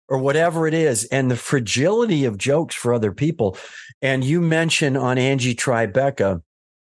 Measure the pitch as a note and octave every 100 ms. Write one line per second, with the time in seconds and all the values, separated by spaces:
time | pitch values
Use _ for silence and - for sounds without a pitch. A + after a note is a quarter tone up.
0 | - C3 C3+ D3+ E3+ E3 D#3+ E3 D#3 A2+
1 | A#2 C3+ B2+ A#2+ - C#3+ A2+ B2 E3 A3+
2 | A3+ D3+ B2+ G2 C3+ D3 C3+ - A#2+ A#2+
3 | G#2+ - D3+ E3 G2+ - - - - -
4 | C3+ C3 C3 F3 E3 D#3+ E3 - D3+ C3+
5 | B2+ B2+ C3 C3+ B2 A#2+ - A#2 A2 B2
6 | C#3 - G2 F2 - _ _ _ _